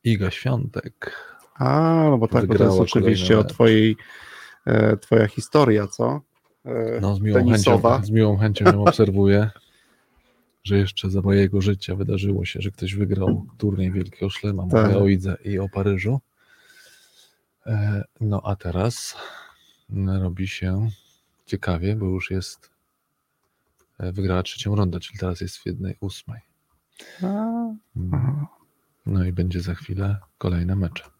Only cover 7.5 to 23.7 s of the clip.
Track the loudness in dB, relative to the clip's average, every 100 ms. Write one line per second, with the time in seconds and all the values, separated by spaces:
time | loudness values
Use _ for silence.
7.5 | 4 4 4 4 2 2 2 4 4 0
8.5 | 4 4 6 4 4 2 4 4 4 2
9.5 | -6 _ _ _ _ _ _ _ _ _
10.5 | _ 0 0 0 -4 -4 -2 2 4 4
11.5 | 2 0 -2 -4 -6 -4 -2 -2 -2 -4
12.5 | -6 -8 -8 -8 -4 -2 0 0 -2 -6
13.5 | -4 -2 0 -2 -2 -6 -6 -8 -4 -6
14.5 | -4 2 4 4 4 4 2 0 -8 -6
15.5 | -4 -4 -2 -2 -2 -2 -4 _ _ _
16.5 | _ _ _ -20 _ _ _ _ _ _
17.5 | _ -6 -2 -2 -4 -8 _ -4 -2 -4
18.5 | -6 -4 -2 -2 -4 -12 -14 -18 -20 -20
19.5 | _ _ _ _ -4 -2 -2 -4 -4 -8
20.5 | -6 -4 -2 -4 -6 _ _ _ _ _
21.5 | -6 -4 -2 -2 -2 -4 -4 -4 -8 -8
22.5 | -16 _ _ _ _ _ _ _ _ _
23.5 | _ _